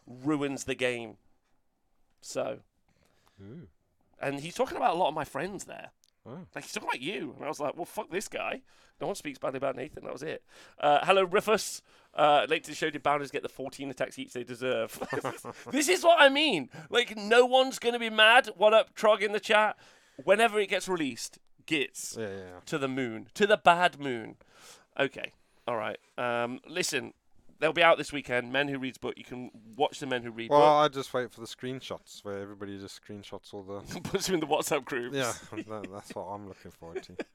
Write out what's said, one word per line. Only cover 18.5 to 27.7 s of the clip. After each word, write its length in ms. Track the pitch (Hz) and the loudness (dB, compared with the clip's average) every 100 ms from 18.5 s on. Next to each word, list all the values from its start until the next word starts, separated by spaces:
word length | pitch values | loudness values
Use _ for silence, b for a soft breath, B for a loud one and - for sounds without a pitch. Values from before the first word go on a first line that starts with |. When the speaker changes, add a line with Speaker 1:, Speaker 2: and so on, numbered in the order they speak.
| 175 | 4
Speaker 1:
What 160 | 208 | 6
up, 240 | 220 190 - | 8 4 2
Trog 240 | 220 208 | 4 4
in 120 | 202 | 4
the 80 | 208 | -2
chat? 360 | - 214 214 - B B B B | 4 4 4 0 B B B B
Whenever 340 | 135 202 233 208 | 4 6 6 4
it 120 | 196 | 0
gets 180 | 185 - | 0 0
released, 500 | 180 143 117 - - _ _ - | -2 -2 -4 -12 -14 _ _ -2
gits 500 | 160 127 - - 117 | 0 0 -4 -12 -8
Speaker 2:
Yeah, 100 | 107 | -8
yeah, 60 | 98 | -8
yeah. 240 | 92 90 | -12 -16
Speaker 1:
to 140 | - 160 | -6 -4
the 100 | 135 | -2
moon. 400 | 131 127 110 104 | -2 -2 -4 -10
To 120 | - 202 | 0 4
the 120 | 208 | 4
bad 420 | - 170 180 143 | 6 6 4 0
moon. 360 | 143 120 110 110 B B B B B - | -6 -6 -8 -16 B B B B B -2
Okay. 360 | 139 - - _ _ _ - | -2 -2 -12 _ _ _ -6
All 80 | 120 | -4
right. 220 | 107 - _ - | -4 -8 _ -6
Um, 440 | 120 120 120 127 - | -2 0 -2 -6 -8
listen, 460 | 165 175 139 117 - _ - - - | -4 -2 -2 -4 -14 _ -20 -20 -2
they'll 160 | 151 | 0